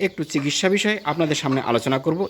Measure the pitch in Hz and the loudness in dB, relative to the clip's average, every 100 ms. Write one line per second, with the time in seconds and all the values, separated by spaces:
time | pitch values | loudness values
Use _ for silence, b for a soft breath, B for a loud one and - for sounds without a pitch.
0 | 185 - 147 147 143 - 185 196 208 214 | -4 -4 -4 -2 0 0 2 2 2 0
1 | 147 151 156 151 143 135 117 117 131 131 | -2 0 0 0 0 0 2 0 2 0
2 | 160 170 | 0 -2